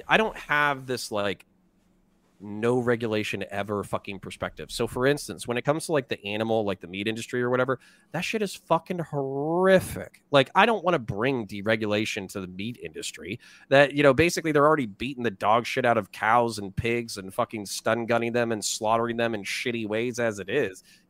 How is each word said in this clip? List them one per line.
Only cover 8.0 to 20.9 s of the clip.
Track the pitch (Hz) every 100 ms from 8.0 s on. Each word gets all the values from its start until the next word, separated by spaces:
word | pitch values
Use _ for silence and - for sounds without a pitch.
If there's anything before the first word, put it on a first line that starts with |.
| _
that | 156
shit | - 220
is | 196
fucking | - - 165 - 180
horrific. | 156 143 135 139 151 175 185 185 - 92 - - _
Like, | 139 131
I | 185
don't | 226 208
wanna | 175 160
bring | 110 101 131 127 101
deregulation | 104 104 110 107 104 107 107 95
to | 101
the | 92
meat | 92 110 120
industry. | 80 78 - - 95 - - - -
That, | 135 139
you | 143
know, | 143
basically | 131 170 170 160
they're | 147 147
already | 156 113
beating | 95 123 123
the | 117
dog | 98 101 117 110
shit | 131
out | 120 113
of | 95
cows | - 110 120 117 107
and | 98
pigs | - 117 120 117 104
and | 95
fucking | 123 113 110 98
stun | - 110 117 117
gunning | 117 117
them | 120 117
and | 107
slaughtering | - - 110 117 117 117
them | 117
in | 107
shitty | 101 - 127 117 107
ways | 110 123 117
as | 113 98
it | 95
is. | 139 101 92 -